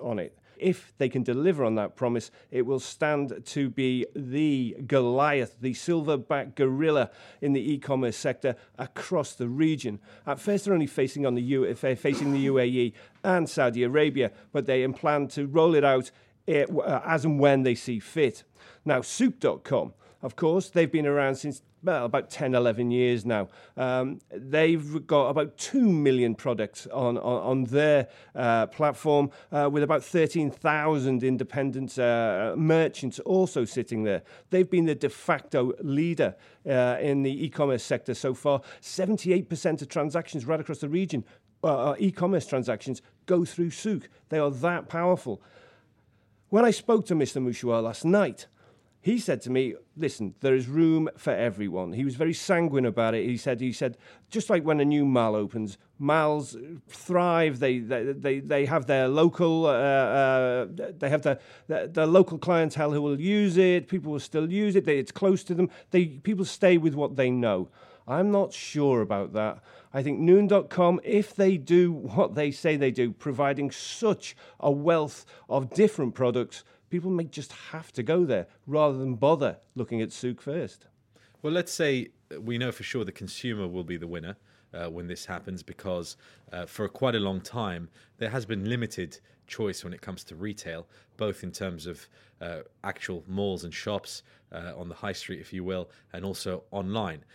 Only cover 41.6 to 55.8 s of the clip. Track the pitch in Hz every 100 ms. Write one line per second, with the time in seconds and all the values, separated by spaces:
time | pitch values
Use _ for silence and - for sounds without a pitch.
41.6 | 160 135 135 220 196 - 180 180 - 131
42.6 | 123 110 135 127 _ _ - 180 175 -
43.6 | 170 - 220 175 - _ - 160 143 127
44.6 | 170 175 - 170 180 180 127 95 _ -
45.6 | - _ _ _ _ _ _ _ - 208
46.6 | 240 - - 220 - 160 127 135 127 107
47.6 | 120 113 113 107 165 202 160 - - _
48.6 | _ _ _ _ 190 240 - 113 120 127
49.6 | 131 76 _ 156 160 - 98 - 135 131
50.6 | 123 156 160 160 156 - - 101 117 98
51.6 | 101 92 90 104 139 127 160 - - 175
52.6 | 165 139 120 117 113 113 110 120 143 120
53.6 | 127 - 131 - - - - 226 - 180
54.6 | 151 151 143 147 139 123 113 107 104 113
55.6 | 104 -